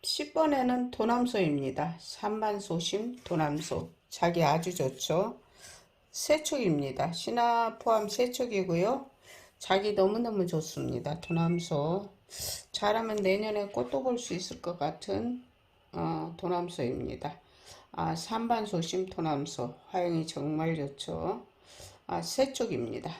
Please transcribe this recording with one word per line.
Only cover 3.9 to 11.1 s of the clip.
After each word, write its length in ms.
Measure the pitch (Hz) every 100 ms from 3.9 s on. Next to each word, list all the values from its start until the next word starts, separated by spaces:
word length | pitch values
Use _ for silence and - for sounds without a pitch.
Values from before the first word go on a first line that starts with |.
| - _
자기 320 | - 175 170
아주 320 | 156 156 175
좋죠. 640 | 175 135 - - 160 214 240 _ _ - - _ _ _
세 320 | - - 302
촉입니다. 680 | 302 294 214 151 139 127 151
신화 680 | 170 - 233 240 233 226 220
포함 300 | - 220 208
세 240 | 208 247
촉이고요. 760 | 247 247 208 180 170 190 269 - _ - - - _
자기 340 | - 190 208
너무너무 540 | 202 190 220 240 208 175
좋습니다. 760 | 165 156 - 127 123 127